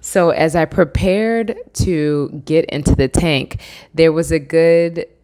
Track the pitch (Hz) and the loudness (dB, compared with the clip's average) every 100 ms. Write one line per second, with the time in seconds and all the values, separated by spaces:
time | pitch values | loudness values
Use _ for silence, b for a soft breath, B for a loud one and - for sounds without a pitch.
0 | - 202 170 - 160 160 156 - 156 - | -2 0 2 2 0 0 -2 0 0 0
1 | 190 190 220 226 220 392 - - - 165 | 0 0 0 -2 -4 -8 -12 -6 -2 0
2 | 151 147 143 151 139 156 160 147 147 - | 0 -2 -4 -8 -2 0 0 -2 0 0
3 | 131 - 170 143 - - B B B 156 | 0 0 0 0 -4 -12 B B B 2
4 | 160 160 156 160 139 160 165 170 170 170 | 2 2 0 -2 0 2 4 4 2 -4
5 | - _ | -10 _